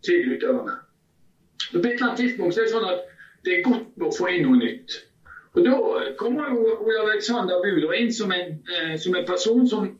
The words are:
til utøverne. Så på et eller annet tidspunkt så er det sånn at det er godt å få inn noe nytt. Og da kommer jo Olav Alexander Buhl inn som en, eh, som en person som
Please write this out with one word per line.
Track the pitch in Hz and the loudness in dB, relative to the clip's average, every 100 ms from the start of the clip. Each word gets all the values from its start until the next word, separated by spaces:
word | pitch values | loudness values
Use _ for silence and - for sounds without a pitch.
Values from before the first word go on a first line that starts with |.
til | 185 175 127 - | 2 2 2 -2
utøverne. | - 127 - - - _ _ _ _ _ _ _ | 0 0 -2 -10 -12 _ _ _ _ _ _ _
Så | - 175 | -4 0
på | 240 | 0
et | |
eller | 247 247 | 0 -2
annet | 240 | 0
tidspunkt | 247 - 175 | -2 0 -2
så | 220 | 0
er | 220 | 0
det | |
sånn | 226 190 | 0 -2
at | 180 - - - _ | -4 -6 -18 -20 _
det | - 180 | -2 0
er | |
godt | 254 233 - - - | 2 0 -2 -6 -4
å | |
få | - 180 | -2 -2
inn | 175 147 | 0 4
noe | 254 | 4
nytt. | 226 - - - - _ - - _ | 2 -6 -10 -14 -14 _ -20 -20 _
Og | - 175 | 2 4
da | 262 226 - - - | 4 2 -2 -4 -4
kommer | 220 262 294 | -4 -2 -2
jo | 247 226 220 | 0 2 2
Olav | 220 220 214 | 0 0 0
Alexander | 214 - 240 185 180 | 0 0 -2 0 0
Buhl | 196 175 151 | 2 0 0
inn | 190 240 | 0 0
som | - 202 | 0 -2
en, | 180 165 156 - | -2 -4 -10 -8
eh, | 180 165 160 | -6 -4 -4
som | 180 180 | -2 -2
en | 175 | -2
person | 180 220 240 247 | -2 2 4 4
som | 214 196 - | 2 -2 -6